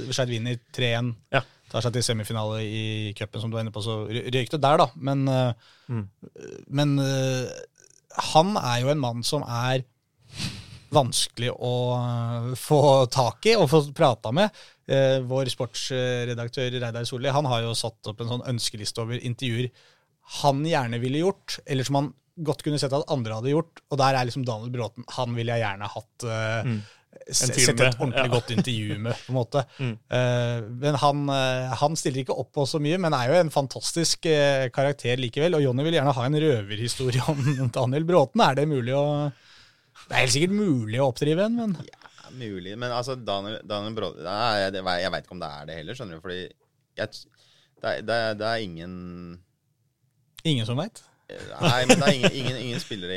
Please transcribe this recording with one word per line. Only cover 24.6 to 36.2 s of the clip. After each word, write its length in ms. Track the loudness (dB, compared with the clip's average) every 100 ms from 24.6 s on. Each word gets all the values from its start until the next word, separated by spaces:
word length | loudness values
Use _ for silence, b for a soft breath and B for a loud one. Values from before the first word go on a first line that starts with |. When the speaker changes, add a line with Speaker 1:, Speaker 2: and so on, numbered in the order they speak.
| -6
Speaker 1:
Bråten, 320 | -6 -6 -8 -10 -6
han 180 | -4 -2
ville 160 | -2
jeg 80 | -2
gjerne 240 | -2 -4 -8
hatt, 340 | -10 -14 -10
eh, 400 | -6 -4 -2 -2
Speaker 2:
Mm. 180 | -2 -4 -6 B _ -20 -4
Speaker 1:
se-, 140 | -2 0
Speaker 2:
En 60 |
time 140 | 2 2
Speaker 1:
sett 40 |
et 100 | 4
Speaker 2:
med, 160 | 4 2
Speaker 1:
ordentlig 260 | 0 0 0
Speaker 2:
ja. 80 |
Speaker 1:
godt 160 | 0 0
intervju 480 | 0 0 -2 -4 -4
med, 140 | -4
på 160 | -6 -4
en 60 | -4
måte. 300 | 0 -2 -4
Speaker 2:
<laughs> 80 | -6
Mm. 200 | -6 -6 -4
Speaker 1:
Eh, 520 | 0 0 0 -2 -4 -8
men 260 | -4 -2 2
han, 340 | 2 2 0
eh, 460 | 0 0 0 -4 0
han 200 | 0 2
stiller 280 | -2 -2
ikke 140 | -4 -4
opp 140 | -4
på 120 | -2 0
så 140 | 0
mye, 180 | 0 0
men 140 | 0
er 140 | 2 4
jo 60 | 4
en 100 | 4
fantastisk, 760 | 2 -2 -4 -4 0 0 0 2
eh, 440 | 4 4 4 0
karakter 480 | 2 0 0 -2 0
likevel, 380 | -2 0 2 4
og 60 |
Jonny 220 | 2 2
vil 100 | 2
gjerne 200 | 2 2
ha 100 | 2